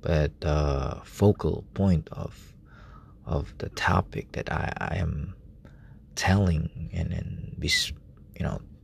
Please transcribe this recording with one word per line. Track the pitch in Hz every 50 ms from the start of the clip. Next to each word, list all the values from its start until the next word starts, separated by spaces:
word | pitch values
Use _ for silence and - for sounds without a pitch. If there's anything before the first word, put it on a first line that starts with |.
but | - 73 82 78 76 73 - -
the | - 82 73 76 73 73 69 69 67 62 - - -
focal | - - - 98 104 107 - - - - - - - -
point | - 98 98 90 80 - -
of, | - - - - - - - - - - - - - - - - - - - - - - -
of | - - 76 - - - -
the | - -
topic | - - - - 90 92 - - - - - - -
that | - - -
I, | - - - - -
I | - - - -
am | 90 90 80 - 76 71 90 95 - - - - - - - - - - - - - - - -
telling | - - - 92 98 101 90 85 78 80 - - - 85 - -
and, | 85 82 80 -
and | 80 - - - - - - -
bes-, | - - 87 - - - - - - - - - - - - -
you | - -
know | - - - - - - -